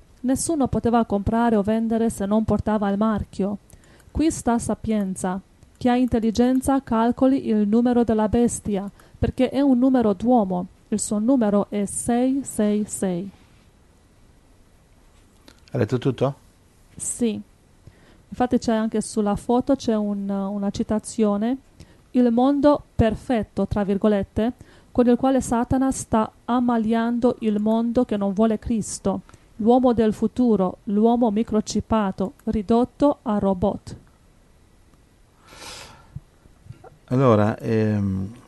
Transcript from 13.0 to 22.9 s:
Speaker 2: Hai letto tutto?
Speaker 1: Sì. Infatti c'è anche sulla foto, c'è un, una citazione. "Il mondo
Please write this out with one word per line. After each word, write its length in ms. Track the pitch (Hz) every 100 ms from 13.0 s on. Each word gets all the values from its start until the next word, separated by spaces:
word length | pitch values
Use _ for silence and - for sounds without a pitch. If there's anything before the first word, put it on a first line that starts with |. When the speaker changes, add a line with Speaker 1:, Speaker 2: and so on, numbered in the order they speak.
| 190 175 196 - - _ _ _ _ _ _ _ _ _ _ _ _ _ _ _ _ _ _ _ - - _
Speaker 2:
Hai 80 | 127
letto 180 | 107 123
tutto? 380 | 135 120 131 139 _ _ _ _ _ -
Speaker 1:
Sì. 440 | - - 233 208 - _ _ _ - - - - -
Infatti 320 | - 247 240
c'è 140 | -
anche 280 | 220 220 214
sulla 360 | - 220 208 196
foto, 380 | - 240 262 269
c'è 200 | - 214
un, 340 | 208 202 196
una 400 | 196 196 202 202
citazione. 880 | - 226 214 - - 208 202 226 262 - - - _ _
"Il 180 | 254 240
mondo 520 | 233 262 285 294 294 -